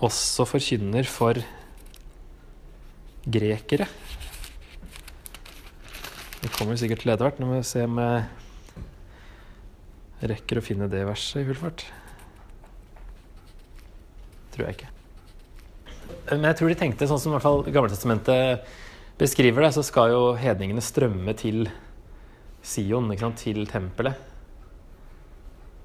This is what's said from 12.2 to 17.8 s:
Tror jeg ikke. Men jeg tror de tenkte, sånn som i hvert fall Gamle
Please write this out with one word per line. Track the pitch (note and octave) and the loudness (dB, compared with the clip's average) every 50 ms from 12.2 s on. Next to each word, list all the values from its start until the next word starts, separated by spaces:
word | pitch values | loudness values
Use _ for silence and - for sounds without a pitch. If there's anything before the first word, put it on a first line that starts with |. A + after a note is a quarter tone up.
| - - - - - - - - - - - - - - - - - - - - - - - - - - - - - - - - - - - - - - - - - - - - - - | -20 -20 -20 -20 -20 -20 -20 -20 -20 -20 -20 -20 -20 -20 -20 -18 -18 -16 -18 -18 -20 -20 -20 -20 -20 -20 -20 -20 -20 -20 -20 -20 -20 -20 -20 -20 -20 -20 -20 -20 -20 -20 -20 -20 -20 -16
Tror | - C3+ - - | -6 -6 -4 -4
jeg | F#2+ - | -4 -8
ikke. | - - - - - - - - - - - - - - - - - - - - - - - - - - - - - - | -12 -16 -18 -18 -20 -20 -20 -20 -20 -20 -20 -20 -20 -20 -20 -20 -20 -18 -20 -20 -18 -18 -16 -16 -16 -16 -16 -14 -4 -2
Men | C#3+ D3 D3+ D#3 | 0 2 4 4
jeg | D#3+ D#3+ | 4 4
tror | E3 E3 | 4 2
de | E3+ E3 | 4 4
tenkte, | F#3 D3 A2 - D3 C#3 | 2 0 2 2 2 2
sånn | D3+ C#3 | 2 2
som | B2+ D#3+ | 2 0
i | D3+ | 0
hvert | C3+ A#2 | 2 4
fall | D3 D3 C#3+ C#3 - C3+ | 6 4 4 4 4 4
Gamle | C#3+ | 4